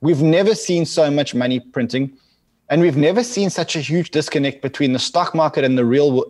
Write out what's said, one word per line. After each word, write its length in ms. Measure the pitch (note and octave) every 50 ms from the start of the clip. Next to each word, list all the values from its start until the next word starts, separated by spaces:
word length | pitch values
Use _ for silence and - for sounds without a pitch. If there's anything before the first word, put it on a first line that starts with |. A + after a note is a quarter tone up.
We've 200 | C3 D#3+ E3+ C3+
never 320 | D#3+ D#3 D#3+ F3+ G3 A3 G#3+
seen 320 | - - - F3+ E3+ D#3+
so 240 | - - E3 D#3 D3
much 240 | C#3+ D3 C#3 - -
money 280 | B2 B2 B2+ B2+ A#2+
printing, 560 | - - - C3+ A#2+ A#2 - C3 C#3 C3+ - _ _ _ _ _ _ _ _ _ _ -
and 120 | C#3+ D#3+
we've 160 | E3+ E3+ C3
never 260 | D3 D3 D#3+ F#3 A#3+ A#3+
seen 260 | A#3+ - G3 G3+ F3+
such 280 | - F#3 D#3+ - -
a 20 | D#3+
huge 320 | C3 B2+ D#3+ F3 D#3+ -
disconnect 500 | - D#3 D3 - - D3 C#3 C3+ C3+ -
between 300 | - C3 - - D3 C3
the 80 | B2+ B2
stock 340 | - - - F3 F3 - -
market 300 | E3 D#3 D3 - D#3 C3+
and 140 | C3 C3
the 80 | B2+ A#2+
real, 400 | A#2 B2+ C#3+ D3 D3 B2+ C3 -